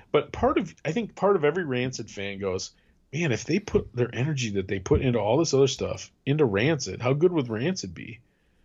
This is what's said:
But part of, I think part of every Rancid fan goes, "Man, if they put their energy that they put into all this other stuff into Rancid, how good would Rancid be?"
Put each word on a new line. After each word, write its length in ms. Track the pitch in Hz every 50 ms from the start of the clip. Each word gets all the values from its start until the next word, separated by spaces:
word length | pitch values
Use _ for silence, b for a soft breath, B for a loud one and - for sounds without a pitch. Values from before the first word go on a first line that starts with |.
| B B
But 220 | B 151 143 - -
part 260 | - - 254 311 349
of, 160 | 214 156 - _ -
I 60 | 143
think 240 | 160 233 226 175 -
part 220 | - - 196 202
of 80 | 185 143
every 200 | 147 151 185 180
Rancid 460 | 147 127 123 123 131 131 - 117 104
fan 300 | - - 98 101 98 95
goes, 320 | 101 98 90 95 - - - _ _ _ _ _ _ _ -
"Man, 180 | 147 175 156
if 140 | 113 107 -
they 160 | - 147 202
put 340 | - - - 202 - - -
their 180 | 120 123 113 117
energy 380 | 113 123 151 156 135 123 113 101
that 140 | 101 92 92
they 120 | 101 95
put 220 | 90 - 107 - 123
into 180 | 131 120 117
all 180 | 101 104 113 147
this 160 | 170 - -
other 140 | 131 139 131
stuff 420 | 131 - 98 90 110 104 - - _ _ -
into 180 | - 139 151 151
Rancid, 540 | 120 98 98 113 147 165 143 - 98 92 -
how 120 | - 127 135
good 200 | 147 160 185 175
would 160 | 165 135 120
Rancid 460 | 113 107 120 170 190 185 - 95 82
be?" 240 | 78 - - 113 - _ _ _ _ _ _ _ _ _